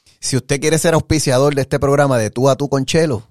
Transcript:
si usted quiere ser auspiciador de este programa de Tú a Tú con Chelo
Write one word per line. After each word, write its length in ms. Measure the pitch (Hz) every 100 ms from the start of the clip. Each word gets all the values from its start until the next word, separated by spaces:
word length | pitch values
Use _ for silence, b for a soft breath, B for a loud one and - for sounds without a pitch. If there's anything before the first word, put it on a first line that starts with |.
| b b
si 160 | - 131
usted 240 | - 139
quiere 180 | 151 156
ser 160 | 170
auspiciador 600 | 160 - 160 147 127 143
de 80 | 139
este 160 | 131 143
programa 400 | 139 143 143 127
de 120 | 107
Tú 180 | 117 135
a 80 | 135
Tú 120 | 143
con 160 | 135 131
Chelo 380 | 165 160 107 -